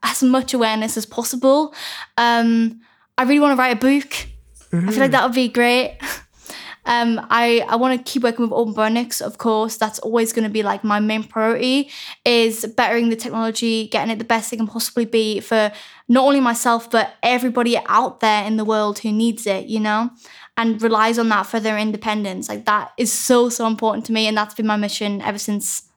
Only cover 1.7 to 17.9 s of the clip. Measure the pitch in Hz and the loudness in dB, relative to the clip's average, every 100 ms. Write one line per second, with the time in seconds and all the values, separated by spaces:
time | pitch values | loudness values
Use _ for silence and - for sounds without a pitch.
1.7 | - - - - - 240 233 233 233 226 | -6 -14 -14 -8 0 2 4 2 2 0
2.7 | 226 _ _ _ - 254 294 294 262 254 | -4 _ _ _ -2 2 4 4 4 2
3.7 | 233 262 277 269 - - - _ - _ | 2 4 2 0 -10 -10 -16 _ -20 _
4.7 | 170 185 214 269 262 262 247 247 240 240 | -2 0 2 2 2 2 0 0 2 2
5.7 | 247 247 - - - - _ - - - | 2 0 -6 -10 -10 -14 _ -20 -18 -16
6.7 | - - 240 233 226 - 226 233 233 - | -12 -2 0 2 -2 0 2 4 2 2
7.7 | 233 254 254 254 269 233 233 233 - 233 | 0 2 0 -2 -2 -2 0 -2 0 -2
8.7 | 214 214 226 240 - - 208 233 220 220 | 0 0 0 -2 -6 -8 -4 0 0 -2
9.7 | 220 214 - - 233 226 233 220 214 202 | -2 -4 -4 -2 0 0 0 -2 -2 -2
10.7 | 202 214 208 214 220 214 - 220 233 254 | -2 0 0 0 -2 -4 -2 0 0 0
11.7 | 262 277 - - - - 240 226 226 220 | 0 -2 -8 -16 -4 2 4 2 0 -6
12.7 | 226 233 233 233 226 233 226 226 214 233 | 0 0 2 0 -2 -4 -4 -4 -2 -2
13.7 | 226 220 220 180 226 226 226 214 226 220 | -2 -2 -2 -2 -4 -2 -2 -2 -6 -4
14.7 | 226 - - 226 233 220 208 - 226 214 | -4 -6 -2 0 0 0 -4 -2 0 0
15.7 | 208 - - _ 247 269 277 254 233 254 | -4 -20 -20 _ 4 6 4 2 0 0
16.7 | 233 233 233 208 - 233 247 254 233 240 | 0 0 0 0 -2 0 2 0 0 0
17.7 | 233 - | 0 2